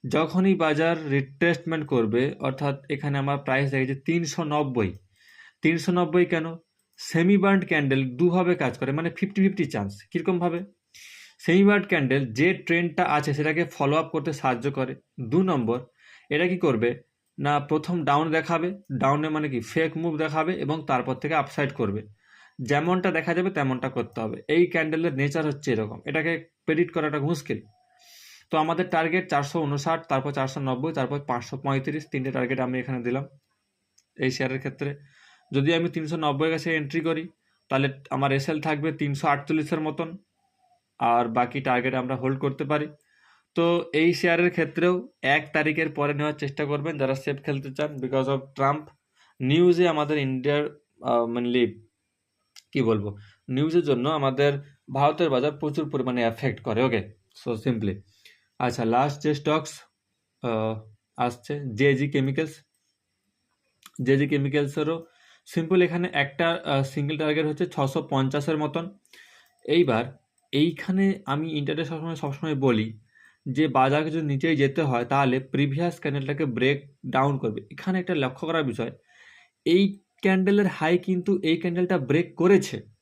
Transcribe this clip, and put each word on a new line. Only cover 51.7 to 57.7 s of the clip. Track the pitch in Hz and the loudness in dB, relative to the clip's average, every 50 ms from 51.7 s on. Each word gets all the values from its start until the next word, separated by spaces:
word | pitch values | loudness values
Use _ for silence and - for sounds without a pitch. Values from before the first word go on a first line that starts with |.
| 101 - - _ _ _ _ _ _ _ _ _ _ _ _ _ _ - _ _ - | 0 -8 -20 _ _ _ _ _ _ _ _ _ _ _ _ _ _ -20 _ _ -2
কী | 139 120 110 | 0 2 2
বলবো, | 110 104 98 104 101 101 - - _ _ _ - 127 | 2 0 -2 -6 -10 -12 -20 -20 _ _ _ -6 -2
নিউজের | 131 147 160 160 175 165 147 | -2 0 2 2 2 2 2
জন্য | 135 120 123 147 160 151 | 0 2 2 0 0 0
আমাদের | 139 135 131 131 143 143 143 139 143 - - _ _ - 127 | 0 0 2 2 2 2 2 0 -8 -12 -20 _ _ -8 -2
ভারতের | 135 143 151 151 156 175 151 | 2 2 2 4 2 0 2
বাজার | 135 127 131 151 147 143 | 2 2 0 0 -2 -2
প্রচুর | 160 151 143 - 151 143 151 | -6 -4 -2 -4 -4 -2 -2
পরিমাণে | 135 123 127 123 123 117 113 | -2 -2 -2 0 0 0 0
এফেক্ট | 113 - - 131 104 - - | 0 -2 -4 -4 -4 -4 -6
করে। | 131 107 113 127 | -2 0 2 2
ওকে, | 131 117 104 95 101 - _ _ _ _ - | 2 2 -2 -4 -4 -16 _ _ _ _ -12
so | - 127 117 107 - | -8 -6 -6 -4 -2
simply। | 135 | -2